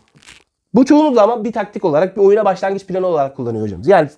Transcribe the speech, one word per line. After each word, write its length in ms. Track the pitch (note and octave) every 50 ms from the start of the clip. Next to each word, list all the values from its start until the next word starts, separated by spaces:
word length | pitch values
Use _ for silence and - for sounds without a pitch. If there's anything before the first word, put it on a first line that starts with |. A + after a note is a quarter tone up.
| _ _ _ _ _ - - _ _ _ _ _ _ _ -
Bu 120 | A#3 C4
çoğunlukla 380 | - - D4+ D#4 D4+ B3 A3+ G3+
ama 200 | A3 A#3+ A3 G#3
bir 80 | A#3+
taktik 340 | A3 A3+ G3+ G3+ - G#3 -
olarak, 320 | E3+ C#3+ D3+ F#3 F3+ F#3
bir 40 | G#3
oyuna 240 | G3 G3 G#3 A3 G#3
başlangıç 400 | G3 F#3 F3+ G#3 G3 G3 F#3+ -
planı 220 | - F3+ F#3+ F#3
olarak 280 | F3+ E3 D3 C3+ C3+ C3+
kullanıyor 280 | - A#2+ A#2 A2+ G#2+ G#2+
hocamız. 240 | G#2 F#2+ F2 A2
Yani 220 | E3+ G3 E3+ D3+ C#3 -